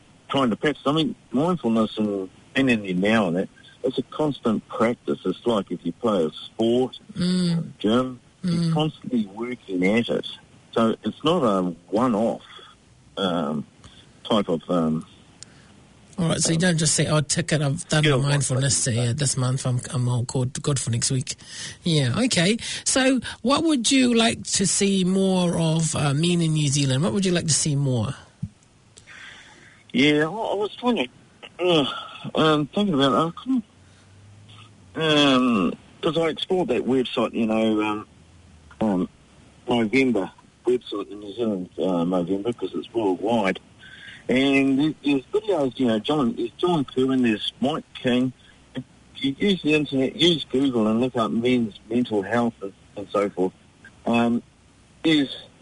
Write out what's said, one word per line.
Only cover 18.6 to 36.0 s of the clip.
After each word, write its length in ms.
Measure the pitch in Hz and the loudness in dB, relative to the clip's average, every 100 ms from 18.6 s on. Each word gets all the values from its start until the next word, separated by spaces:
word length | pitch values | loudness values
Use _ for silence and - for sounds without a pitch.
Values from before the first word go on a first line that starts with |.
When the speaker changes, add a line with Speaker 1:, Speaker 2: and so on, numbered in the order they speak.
| 139 - | 0 0
Speaker 1:
mindset. 20 | |
Speaker 2:
so, 80 | - | 0
yeah, 220 | 117 123 | 0 0
this 220 | 113 135 - | 0 -2 0
month 300 | 127 131 131 | 0 0 -2
I'm, 160 | 127 - | -2 -2
I'm 160 | - 123 | -2 0
all 160 | 123 | 0
good, 380 | 120 135 127 - | -2 -2 -4 -4
good 160 | - 143 | -2 -2
for 120 | - | -2
next 180 | 117 - | -2 0
week." 240 | 131 123 - - - - - | -2 -4 -10 -14 -14 -14 -8
Yeah, 300 | - 156 131 131 247 | 0 2 2 0 0
okay. 320 | - 170 233 - - | 2 2 0 -4 -8
So 360 | - - 262 262 - - | -2 2 2 2 -2 -6
what 220 | 226 285 | 0 2
would 280 | 320 294 220 | 2 2 2
you 220 | 269 247 | 4 4
like 300 | 233 226 226 | 4 2 0
to 240 | - - 196 | -4 -2 0
see 360 | - 202 196 | 2 2 2
more 540 | 180 190 190 185 175 165 | 2 2 2 2 2 2
of, 380 | 165 160 160 131 | 2 2 0 0
uh, 180 | 147 | 0
Men 280 | 139 170 175 | 2 2 2
in 120 | 165 | 2
New 140 | 156 147 | 2 2
Zealand? 360 | 139 139 131 | 2 2 2
What 100 | 180 | 0
would 120 | 208 190 | 0 0
you 60 | |
like 160 | 175 170 | 0 0
to 60 | |
see 220 | 143 160 139 | 0 0 0
more? 380 | 143 123 107 - - _ - - _ _ _ - - - - - - - - - - | 0 0 -2 -6 -14 _ -14 -14 _ _ _ -20 -20 -20 -20 -20 -20 -20 -20 -20 -6
Speaker 1:
Yeah, 360 | 117 147 151 156 | 0 4 4 2
I, 20 | |
I 260 | 202 220 196 | -2 -4 -2
was 200 | 208 - | -4 -2
trying 220 | 247 220 | 0 0
to, 680 | 123 - - _ - - 180 | -2 -8 -20 _ -18 -2 2
uh, 200 | 165 131 - - - 139 - | 2 2 -4 -12 -14 -6 0
um, 320 | 156 151 147 | 2 2 0
thinking 260 | - 208 | -2 0
about 200 | 143 139 | 2 2
it. 200 | 117 160 170 | 2 0 -4
I 40 | |
couldn't, 220 | - 262 - - - - - - - - - - - - - - | -2 -2 -2 -10 -20 -20 -20 -20 -20 -20 -20 -20 -20 -20 -16 -4
um, 800 | 160 151 143 131 127 113 85 - - - | 2 4 4 4 4 2 0 -2 -12 -6